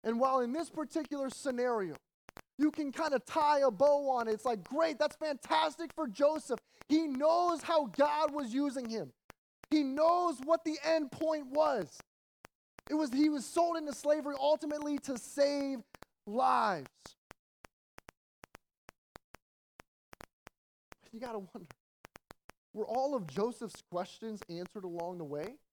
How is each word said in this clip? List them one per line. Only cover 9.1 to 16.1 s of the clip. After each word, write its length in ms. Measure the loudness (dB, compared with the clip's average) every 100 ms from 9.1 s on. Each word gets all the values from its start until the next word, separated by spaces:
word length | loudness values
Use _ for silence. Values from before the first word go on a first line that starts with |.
| _ _ -20 _ _ 0
He 140 | 2
knows 580 | 2 4 4 6 2 -2
what 240 | 2 2
the 140 | 2 -4
end 300 | 0 0 0
point 360 | -2 -2 -2 -2
was. 520 | 2 4 2 -4 -10 -20 _ _ _ -20 _ _ -20 -4
It 60 |
was, 180 | 0 0
he 160 | 2 2
was 160 | 0
sold 320 | -2 0 0 0
into 160 | -4
slavery 440 | -4 0 0 0 -2
ultimately 600 | 2 2 0 -4 -4 -4
to 180 | -4 -8
save 640 | -8 0 2 2 -2 -4 -10 -20 -20